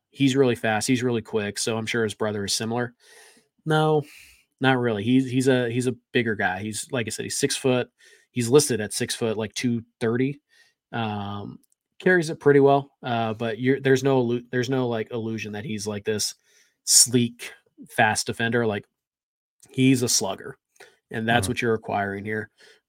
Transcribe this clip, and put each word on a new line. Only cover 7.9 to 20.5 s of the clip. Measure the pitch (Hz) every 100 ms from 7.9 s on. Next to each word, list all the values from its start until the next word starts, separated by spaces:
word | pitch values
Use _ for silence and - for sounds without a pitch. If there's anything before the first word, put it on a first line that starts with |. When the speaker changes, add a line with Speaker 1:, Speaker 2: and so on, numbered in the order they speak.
| _ _ _ _ 123
Speaker 1:
he's | 117
listed | 147 - 110
at | 104
six | - 117 -
foot, | 117 104
like, | 107
two | - 123 117 113 -
thirty. | 113 120 135 143 _ _ _ _ _
Um, | 120 110 104 101 101 110 - _ _ _ -
carries | 185 180 156
it | -
pretty | 147 139
well, | 139 139 139 _
uh, | 139 117 113
but | 110 117 107
you're, | 127 135
there's | 135 131
no | 135 131
illu-, | 120 120 -
there's | 127 120
no, | 135 123
like, | 113 110
illusion | 120 110 110 107
that | 104
he's, | 98 107 101
like, | 104
this | 107 107 - - _ _ _ _
sleek, | - - 123 123 120 - - - _ - 233
fast | - 110 104 -
defender. | - 117 120
Like, | 113 104 - _ _ _ _ _ _ _ -
he's | - 131 131
a | 120
slugger, | - 98 95 -